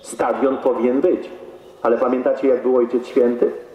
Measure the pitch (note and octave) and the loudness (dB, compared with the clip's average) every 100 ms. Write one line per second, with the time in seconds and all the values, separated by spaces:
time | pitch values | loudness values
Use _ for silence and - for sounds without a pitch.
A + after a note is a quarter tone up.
0 | - A#2 B2+ A2+ C3+ C3+ C3+ A#2+ B2 C3 | -16 -4 -4 0 -2 0 -2 0 0 2
1 | F3 - - - - - - - A#2 A#2+ | 2 0 -6 -16 -18 -20 -20 -4 0 2
2 | B2+ B2+ C3+ C3 C3+ A#2+ B2 B2+ A#2+ B2 | 0 0 0 0 2 2 2 2 2 -2
3 | - - A#2+ A#2+ - - - | 0 2 2 2 0 -2 -14